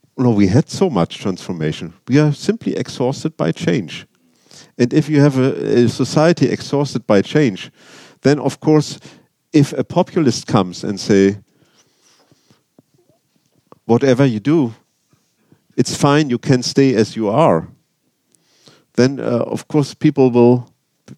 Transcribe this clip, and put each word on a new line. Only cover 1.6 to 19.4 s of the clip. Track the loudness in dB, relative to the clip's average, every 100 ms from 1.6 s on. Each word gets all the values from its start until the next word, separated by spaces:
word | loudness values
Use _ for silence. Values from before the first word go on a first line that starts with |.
| -6 -6 -12 -14 -2
We | 0
are | 2
simply | 0 -4 -4 -4 -6
exhausted | -8 -4 -4 -4 -8 -4
by | -4
change." | -4 -2 -4 -4 -12 -18 _ _ _ _ -20 -12 -2
And | 0
if | 0 0
you | 2
have | 2 2
a, | -2 -2 0 2 2
a |
society | 0 -2 2 2 2 0
exhausted | -2 -4 -4 -4 -6 0
by | 0
change, | 0 0 0 -2 -12 _ -20 -20 -20 _
then | 0 0
of | -2 -4
course, | 2 2 0 -8 -20 -20 _ _ _
if | 0 0
a | -2
populist | -4 -2 -2 -2 -2 -2 -2
comes | -2 -2 -4
and | -6 -4
say, | 0 2 2 0 _ _ _ _ _ _ _ _ _ _ _ _ _ _ _ _ _ _ _ _ _ _ _ -12 0
"Whatever | 2 2 2 2
you | 0
do, | 0 0 -2 -6 _ _ _ _ _ _ _ _ _ -4
it's | -4 0
fine, | 2 2 2
you | -2
can | 0 0
stay | 2 2 2
as | 2 0 -2
you | -2
are," | 2 2 2 -2 -16 _ _ _ _ _ _ _ _ _ _ _
then, | 0 0 0
uh, | -4 -4